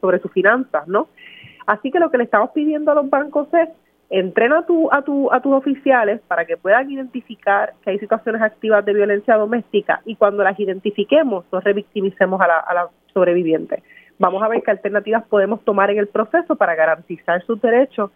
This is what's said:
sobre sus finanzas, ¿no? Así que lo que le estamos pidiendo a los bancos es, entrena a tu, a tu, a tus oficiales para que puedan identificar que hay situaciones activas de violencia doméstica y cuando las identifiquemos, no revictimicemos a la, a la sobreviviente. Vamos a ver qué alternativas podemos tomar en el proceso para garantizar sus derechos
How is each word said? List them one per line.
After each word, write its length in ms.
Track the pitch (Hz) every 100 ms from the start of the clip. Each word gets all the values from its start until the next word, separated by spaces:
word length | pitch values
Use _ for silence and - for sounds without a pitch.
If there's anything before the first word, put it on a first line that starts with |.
sobre 180 | 185 180
sus 140 | -
finanzas, 560 | 190 190 254 247 151 151
¿no? 180 | 202 320 _ - - - -
Así 280 | - 208 269
que 80 | 339
lo 100 | 330
que 80 | 254
le 60 |
estamos 260 | 240 208 226
pidiendo 400 | 311 302 302 302
a 60 | 294
los 120 | 277
bancos 380 | 285 294 294 285
es, 140 | 339 330 - _ _ _
entrena 480 | 190 185 190 240 320
a 80 | 339
tu, 260 | 330 277
a 100 | 277
tu, 300 | 277 285 262
a 80 | 247
tus 120 | 277
oficiales 680 | 269 277 269 277 254 208 220 -
para 180 | 170
que 120 | 165 165
puedan 340 | 185 226 277
identificar 800 | 269 254 247 - 220 208 202 214 -
que 80 | 214
hay 80 | 202
situaciones 420 | 208 226 226 220
activas 420 | 220 220 220 208
de 80 | 202
violencia 440 | 208 202 202 208 220
doméstica 640 | 214 240 - 208 - -
y 120 | - 208
cuando 260 | 202 202
las 160 | 190 196
identifiquemos, 880 | 196 190 208 208 196 302 285 190 -
no 80 | 185
revictimicemos 800 | 202 202 202 214 190 190 185 190
a 80 | 170
la, 100 | 165
a 160 | -
la 140 | 175 175 _ _
sobreviviente. 680 | 190 180 175 165 160 - - _ - _ -
Vamos 240 | 185 190
a 60 | 220
ver 120 | 233
qué 100 | -
alternativas 500 | 208 196 202 202 220 -
podemos 360 | 208 196 220
tomar 260 | - 202 202
en 80 | 208
el 100 | 202
proceso 480 | - 214 339 339 285
para 180 | 180
garantizar 640 | 160 156 160 - 170 - 180
sus 180 | 180 220
derechos 480 | 233 240 269 - 202